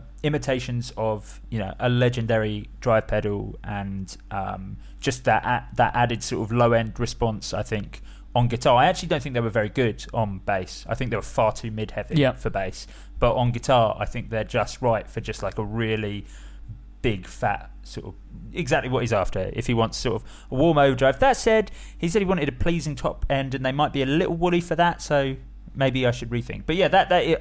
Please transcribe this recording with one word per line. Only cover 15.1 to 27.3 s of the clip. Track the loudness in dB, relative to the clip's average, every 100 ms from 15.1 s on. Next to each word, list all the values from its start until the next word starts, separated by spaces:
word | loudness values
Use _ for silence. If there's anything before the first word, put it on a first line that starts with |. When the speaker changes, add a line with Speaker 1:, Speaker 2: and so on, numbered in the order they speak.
| -8
Speaker 1:
just, | -6 -6
like, | -6 -4
a |
really | -4 -2 0 0 -2 -6 -10 -16 -16 -16 -14 -16 -16 -4
big, | -2 -2 -6
fat | -4 -2 -2 -6 -16
sort | -14 -12 -12
of, | -14 -16 -16 -10
exactly | -6 0 0 2
what | 0
he's | 2
after | 2 2 0 -4
if | -4 0
he |
wants | 2 2 0
sort | -2 -4
of | -6 -18 -6
a | 2
warm | 4 6
overdrive. | 6 6 4 6
That | 4 4
said, | 4 4 2 -6 -16 -4
he | 0
said | 0
he | 2
wanted | 0 0
a |
pleasing | 0 0 2 -2 -4
top | -4 -2 0
end, | 0 0
and | -2
they | -2
might | 0 0
be | 2
a | 2
little | 2 2 0
woolly | 2 2
for | 0 2
that, | 2 2
so | 0 0 2 -4 -10 -16 -14 0
maybe | 0 4 2
I |
should | 0 -2
rethink. | -4 -4 -8 -2
But | 2
yeah, | 4
that, | 6 6
that | 4 4